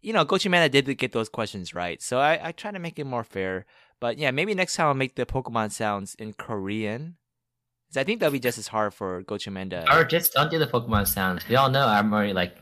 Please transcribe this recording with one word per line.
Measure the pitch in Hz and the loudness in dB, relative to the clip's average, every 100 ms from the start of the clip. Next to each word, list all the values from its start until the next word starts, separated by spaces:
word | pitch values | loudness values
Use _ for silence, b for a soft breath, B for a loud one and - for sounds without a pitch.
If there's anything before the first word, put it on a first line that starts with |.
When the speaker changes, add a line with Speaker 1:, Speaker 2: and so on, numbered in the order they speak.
Speaker 1:
you | - | -2
know, | 226 147 | 2 4
Gochu | 190 196 | 2 4
Amanda | 180 156 | 4 6
did | 135 135 127 | 4 2 -2
get | 123 | -2
those | 117 110 | -2 -2
questions | - 107 101 87 | -4 -6 -6 -8
right. | 87 87 82 | -6 -6 -6
So | - 127 | -2 2
I, | 143 165 165 | 2 2 -2
I | |
try | 170 208 | -10 -10
to | 196 | -8
make | 170 151 | -10 -8
it | 139 | -6
more | 120 | -6
fair. | 113 98 95 92 - b b b | -6 -4 -4 -4 -8 b b b
But | 120 123 | -4 0
yeah, | 143 | 0
maybe | 135 196 | 0 -2
next | 190 180 - | 0 -2 0
time | 156 | 2
I'll | |
make | 135 135 - | 2 -2 -4
the | 123 | -4
Pokemon | 135 127 113 107 | -4 -2 -2 -2
sounds | - 107 101 98 - | -2 -2 -2 -6 -12
in | 107 | -12
Korean. | 104 - 107 95 107 104 117 160 175 _ _ _ _ _ _ _ | -12 -8 -6 -4 -4 -4 -6 -10 -16 _ _ _ _ _ _ _
'Cause | 135 | -4
I | |
think | 147 226 | -2 2
that'll | 165 | 2
be | 139 | 2
just | 120 113 | -2 -4
as | 104 | -4
hard | 110 104 | -2 -2
for | - 95 90 | -2 -6 -6
Gochu | 92 104 - | -6 -8 -6
Amanda. | 95 95 90 82 151 | -8 -6 -2 4 4
Speaker 2:
Or | |
just | 143 165 175 | 4 2 2
don't | 131 151 | 2 2
do | 160 | 2
the | 147 | 0
Pokemon | 120 117 107 98 | 0 2 2 2
sounds. | - 95 90 - | 0 0 -2 2
We | 123 | 4
all | 139 | 4
know | 139 131 | 4 4
I'm | 104 107 | 4 4
already, | 107 101 | 2 2
like, | 92 90 - | 0 -2 -4